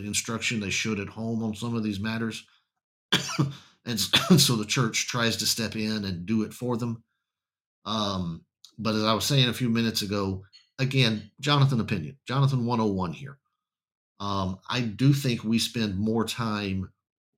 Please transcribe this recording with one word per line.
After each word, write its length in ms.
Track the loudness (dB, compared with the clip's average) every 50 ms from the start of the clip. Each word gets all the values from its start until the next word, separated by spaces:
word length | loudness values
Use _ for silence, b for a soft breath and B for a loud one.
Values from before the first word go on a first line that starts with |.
| -4
instruction 560 | -4 -4 -4 -2 -2 -4 -4 -2 -2 -2 -2
they 100 | -2 -2
should 300 | -2 -2 -2 -2 -2 -2
at 80 | -4 -6
home 340 | -8 -8 -6 -4 -2 -2
on 140 | -2 -2 -4
some 200 | -4 -4 -4 -2
of 60 | -2 -2
these 160 | -2 -2 -2
matters. 460 | -4 -4 -4 -4 -4 -4 -6 -8 b b b b b b _ _ _ _ _ _ _ _
<coughs> 280 | -4 -2 -2 -4 -2 -2 -2 -2 B B B B B B _
And 100 | -6 -4
s-, 160 | -4 -2 0
<coughs> 260 | 0 0 4 6 6 6 6
so 100 | 4 2
the 100 | 0 0
church 420 | 0 0 0 0 0 0 -2 -4 -2
tries 300 | -2 0 0 0 0 0
to 100 | 0 0
step 280 | 0 0 -2 -4 -4
in 300 | -4 -4 -2 -2 -2 -2
and 200 | -4 -4 -4 -4
do 180 | 0 0 0 0
it 100 | -2 -4
for 240 | -6 -4 -4 -2 -2
them. 260 | -2 -4 -4 -6 -10 _ _ _ _ _ _ _ _ _ _ _ _ _ _ _ _
Um, 580 | -6 -4 -2 0 0 0 -2 -2 -4 -4 -8 -10 _ _ _ -20 -18 _ -4
but 160 | -2 0 0
as 100 | 2 4
I 100 | 4 2
was 120 | 2 2
saying 240 | 4 4 4 4 4
a 40 | 2
few 160 | 0 0 0
minutes 340 | 2 2 2 2 0 -2 -2
ago, 400 | -2 -2 0 0 0 -2 -4 B B B B B B _ -2
again, 540 | -2 2 4 4 4 4 2 0 -4 -10 -14 -6
Jonathan 400 | 0 2 4 6 6 6 4 2
opinion, 380 | 0 0 -2 -2 -4 -6 -10 -12 _ -4
Jonathan 380 | 2 2 4 4 4 2 0
one 140 | 0 2 2
oh 120 | 2 2
one 200 | 2 0 0 -2
here. 280 | -4 -8 -12 -14 -16 -18 _ _ _ _ _ _ _ _ _ _ _ _ _ _ _ -8
Um, 400 | -4 -2 0 0 0 -2 -2 -6 -6 -4
I 120 | -4 -2
do 320 | -2 -2 -2 4 4 6 6
think 300 | 4 2 0 -2 -2 -2
we 140 | 0 0 0
spend 400 | 0 -2 -2 -2 -2 -2 0 0
more 280 | 0 0 2 0 0
time 680 | 0 -2 -4 -4 -2 -2 -2 -2 -2 -2 -4 -4 -6 -10 _ _ _ _ _ _ _ _